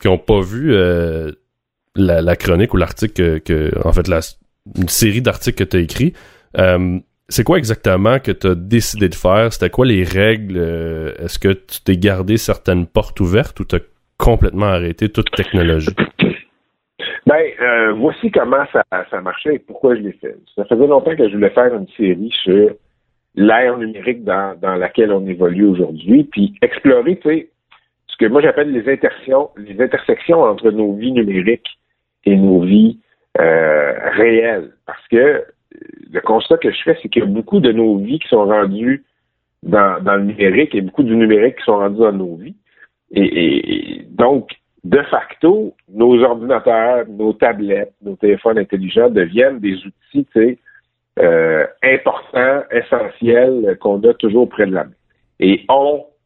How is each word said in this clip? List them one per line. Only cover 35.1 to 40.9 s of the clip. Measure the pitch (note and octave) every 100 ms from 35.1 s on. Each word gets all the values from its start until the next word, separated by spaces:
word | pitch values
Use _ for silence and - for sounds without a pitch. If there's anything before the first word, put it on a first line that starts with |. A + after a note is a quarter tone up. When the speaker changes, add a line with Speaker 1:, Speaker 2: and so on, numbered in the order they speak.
Speaker 2:
que | A#2 C#3 C#3+ - _ _ - - - -
le | -
constat | - A2 - E3
que | B2
je | G2+
fais, | - D#3+
c'est | -
qu'il | -
y | G2+
a |
beaucoup | G2+ A2 G3+
de | C3
nos | A2+ A2+ G2+
vies | G2+ D#3
qui | -
sont | A2+
rendues | G2+ G#2+ G2 G2+ A#2+ C#3 - _ _ _ _ _
dans, | - G#2 G2 F2+
dans | F#2+ G2+
le |
numérique | G2+ G#2 G2 F#2+ D3+
et | G#2
beaucoup | F#2+